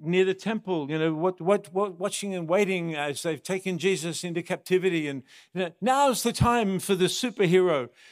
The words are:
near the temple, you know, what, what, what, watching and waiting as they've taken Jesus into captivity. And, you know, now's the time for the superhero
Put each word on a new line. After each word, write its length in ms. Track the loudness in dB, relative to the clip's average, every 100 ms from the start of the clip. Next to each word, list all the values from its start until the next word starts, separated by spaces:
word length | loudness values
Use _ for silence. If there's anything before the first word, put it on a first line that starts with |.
near 240 | 0 2
the 100 | 2
temple, 560 | 0 -4 -4 -2 -4 -2
you 80 | 0
know, 160 | 0
what, 260 | 2 0 0
what, 320 | 2 0 0
what, 280 | -4 -4 -4
watching 340 | -6 -6 -6
and 140 | -6 0
waiting 480 | 2 2 0 -2 -4
as 260 | -4 -4
they've 200 | -4 -4
taken 360 | -6 -6 -4 -2
Jesus 460 | 0 0 -4 -6
into 180 | -6 -6
captivity. 640 | -6 -6 0 2 2 0 -2
And, 160 | -6 -10 -20 _
you 100 | -6
know, 80 | -6 -2
now's 420 | 0 4 4 2
the 100 | -2
time 480 | 2 2 2 2 0
for 140 | 0
the 100 | 0
superhero 840 | 0 0 -4 0 4 4 4 2 -2 _ -20